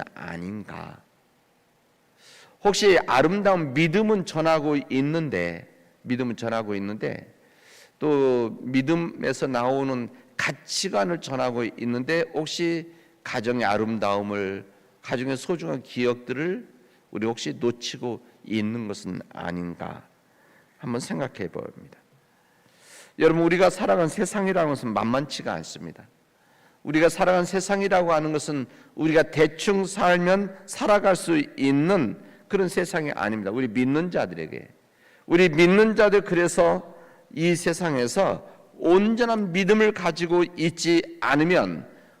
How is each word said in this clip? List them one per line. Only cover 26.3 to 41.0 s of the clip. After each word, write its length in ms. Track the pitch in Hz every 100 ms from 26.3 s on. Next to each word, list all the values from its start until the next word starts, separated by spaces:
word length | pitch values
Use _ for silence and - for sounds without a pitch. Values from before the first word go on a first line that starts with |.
| _ _ _ _ _
우리가 260 | - 151 165
살아가는 360 | - 175 180 175
세상이라고 680 | 190 180 196 196 190 170
하는 180 | 156 156
것은 340 | 151 - 143 120 - -
우리가 380 | - 156 156 151
대충 540 | 151 160 - - 196 185
살면 720 | 214 180 175 175 196 196 - -
살아갈 500 | - - 208 196 180
수 260 | - 160 143 -
있는 640 | 135 139 160 196 110 87 - - -
그런 200 | 202 180
세상이 440 | 190 175 170 147
아닙니다. 380 | - 104 110 98
우리 180 | 120 127
믿는 440 | 110 127 147 175
자들에게, 560 | 170 98 82 80 - - _ _ _ _ _ -
우리 240 | 170 180
믿는 460 | 151 175 196 220 208
자들, 260 | 208 202
그래서 720 | 196 170 175 185 170 180 - - - - _
이 220 | - 170 165
세상에서 920 | 180 165 175 135 120 196 170 82 - - _ -
온전한 760 | 160 185 208 226 233 220 202
믿음을 420 | 180 190 214 214
가지고 500 | 202 180 160 170 175 175 175
있지 440 | 165 165 165 170